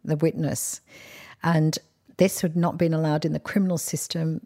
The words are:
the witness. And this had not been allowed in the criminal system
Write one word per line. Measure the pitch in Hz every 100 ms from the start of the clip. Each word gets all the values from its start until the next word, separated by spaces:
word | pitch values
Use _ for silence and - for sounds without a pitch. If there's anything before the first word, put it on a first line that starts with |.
| -
the | 156
witness. | 160 - 139 - - - _ - - - - -
And | 165 165 156 - - _ _ -
this | 185 -
had | 175 170
not | 170 170
been | 170 160
allowed | 160 151 160
in |
the | 151
criminal | - - 185 170
system | - 151 - 170 160 160